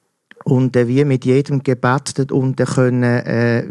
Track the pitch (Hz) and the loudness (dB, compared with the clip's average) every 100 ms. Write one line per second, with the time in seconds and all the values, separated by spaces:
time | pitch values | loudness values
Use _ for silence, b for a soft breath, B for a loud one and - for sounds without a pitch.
0 | _ _ _ - - 127 131 123 120 127 | _ _ _ -10 -2 0 2 0 0 2
1 | 147 131 127 131 143 139 135 127 123 135 | 0 0 2 0 0 -2 -2 0 0 0
2 | - - 135 139 131 127 127 - 127 123 | -4 -6 -2 0 -2 -2 -2 2 2 2
3 | 123 120 - 117 117 120 123 | 0 0 0 0 0 0 -2